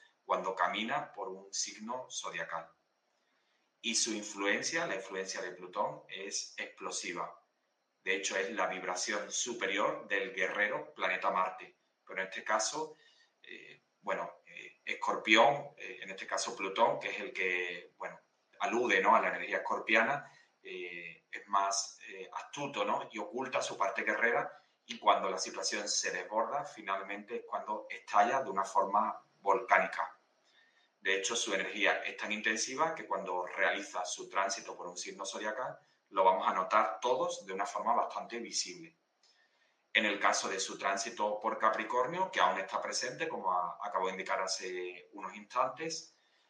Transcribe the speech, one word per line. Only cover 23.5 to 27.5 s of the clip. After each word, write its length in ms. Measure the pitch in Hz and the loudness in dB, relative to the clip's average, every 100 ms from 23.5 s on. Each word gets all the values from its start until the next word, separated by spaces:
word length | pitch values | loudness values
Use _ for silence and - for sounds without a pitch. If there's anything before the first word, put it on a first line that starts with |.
| - | 0
su 160 | - 110 | -2 0
parte 260 | - - | 0 0
guerrera, 500 | 110 110 117 135 - - _ _ - | 0 4 4 4 0 -8 _ _ -14
y 120 | 117 | 0
cuando 300 | 104 90 95 | 6 6 4
la 100 | 92 | -2
situación 500 | 117 101 95 107 - | -4 -4 -2 -2 0
se 240 | - 92 | 0 0
desborda, 520 | 90 - 107 113 139 | -2 -2 0 0 -2
finalmente 720 | 147 - 98 98 98 101 104 117 | -4 -10 -4 -4 -4 -8 -6 -8
es 60 | |
cuando 420 | - | -4